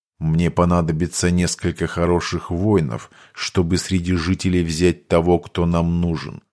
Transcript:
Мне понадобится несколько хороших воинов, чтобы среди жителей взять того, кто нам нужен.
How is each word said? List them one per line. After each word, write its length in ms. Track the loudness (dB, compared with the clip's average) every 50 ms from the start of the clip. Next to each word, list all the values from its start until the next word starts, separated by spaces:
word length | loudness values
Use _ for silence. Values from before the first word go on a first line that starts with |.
| _ _ _
Мне 340 | -4 -2 0 2 2 2 2
понадобится 800 | 2 2 2 2 2 2 2 0 0 -2 -2 -4 -2 -2 0 0
несколько 560 | 2 2 2 0 -2 -4 -4 -4 -4 -2 -4
хороших 640 | -4 -2 -2 0 0 0 0 0 -2 -6 -6 -6 -6
воинов, 580 | -4 -2 0 2 2 2 2 0 -4 -8 -12 -14 _ -20 -20 -20 _
чтобы 440 | -10 -10 -4 -2 -2 0 0 0
среди 380 | -2 -2 -2 -2 -2 0 0 -2
жителей 480 | 0 0 0 -2 0 0 0 0 0 0
взять 440 | 0 0 2 2 2 2 0 _
того, 320 | 0 2 2 4 4 2 2
кто 260 | 0 -4 -4 -2 0
нам 360 | 0 2 0 0 0 0 0
нужен. 400 | 0 -2 -2 -4 -6 -10 -14 -16 -20 _